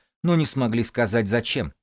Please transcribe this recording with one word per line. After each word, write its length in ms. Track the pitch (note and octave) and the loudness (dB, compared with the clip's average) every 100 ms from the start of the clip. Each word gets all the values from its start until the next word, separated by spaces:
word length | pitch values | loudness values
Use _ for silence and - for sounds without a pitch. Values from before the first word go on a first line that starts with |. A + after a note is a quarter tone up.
| _ _ | _ _
но 100 | E3+ | 0
не 100 | E3+ | 2
смогли 380 | D3 C3 A#2+ A#2 | 2 0 0 0
сказать, 460 | A2+ - A2 A2+ G2 | -2 -2 0 0 2
зачем. 440 | A#2 - C#3 D#2+ - | 0 0 -4 -4 -8